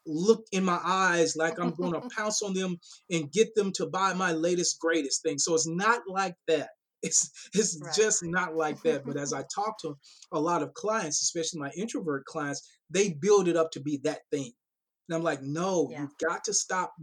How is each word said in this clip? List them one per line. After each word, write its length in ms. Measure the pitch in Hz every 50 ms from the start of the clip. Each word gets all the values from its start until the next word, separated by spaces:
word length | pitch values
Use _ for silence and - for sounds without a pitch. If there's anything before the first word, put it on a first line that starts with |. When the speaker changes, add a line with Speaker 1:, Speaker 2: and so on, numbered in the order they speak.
| -
Speaker 1:
look 400 | 165 151 160 180 214 226 214 220 -
in 120 | 196 185 190
my 160 | 180 175 165 160
eyes 520 | 175 190 190 190 180 175 170 165 147 -
like 220 | 156 160 165 160 175
I'm 160 | 175 170 170
gonna 280 | - 175 175 165 147
Speaker 2:
<laughs> 140 | - - -
Speaker 1:
pounce 260 | - 208 214 214 -
on 120 | 208 202 190
them 240 | 185 190 185 175 175 - - - - _ -
and 220 | 180 165 151 139
get 240 | 160 202 220 220 -
them 160 | 214 202 196 180
to 140 | - 180 147
buy 260 | 156 185 196 190 180
my 200 | 185 190 175 165
latest, 460 | 160 160 180 180 175 170 - - -
greatest 440 | - 165 170 165 143 135 - - -
thing. 160 | 160 147 139
So 160 | - - 165
it's 120 | 160 160 165
not 340 | 165 175 202 220 240 226 - 196
like 280 | 185 190 190 185 175 _ - -
that. 220 | 160 147 131 - -
<laughs> 40 | _ _ _ _ -
It's, 280 | - 170 - - - - _ - - - -
it's 260 | 196 220 170 170 151
Speaker 2:
Right. 160 | 160 170 156
<laughs> 0 |
Speaker 1:
just 280 | 190 220 214 - - 175
not 320 | 165 170 180 180 165 160
like 260 | 160 156 151 143 -
that. 240 | - 160 147 139 127
But 100 | 143 143
as 160 | 143 143 143
I 120 | 143 139 139 - -
talk 240 | 196 208 214 - -
to 140 | - 156 147 143 _ - - - - -
a 80 | 175 156
lot 240 | 151 175 175 160 147
of 100 | 139 -
clients, 480 | - - 208 220 220 180 151 147 -
especially 380 | - - - 170 160 - - 160
my 100 | 143 135 - 170
introvert 480 | 214 233 - 269 190 156 143 139 135
clients, 420 | - - 160 147 143 139 143 - - - _ _ _
they 240 | 156 185 208 208 156
build 340 | 139 156 202 208 202 185 170
it 80 | 165
up 140 | 165 160 160 -
to 60 | 147
be 180 | 139 151 147 139 127
that 160 | 151 147 - - -
thing. 220 | 151 143 135 117 - _ _ _ _ _ _ _ _ _ _ -
And 80 | 165
I'm 80 | 165 165
like, 180 | 165 147 135
"No, 500 | 135 139 147 160 180 196 190 170 147 123
Speaker 2:
Yeah. 60 | 120 135
Speaker 1:
you've 200 | 147 139 - -
got 260 | 160 165 175 196 -
to 80 | 220 196
stop 400 | - - - 190 185 180 - - -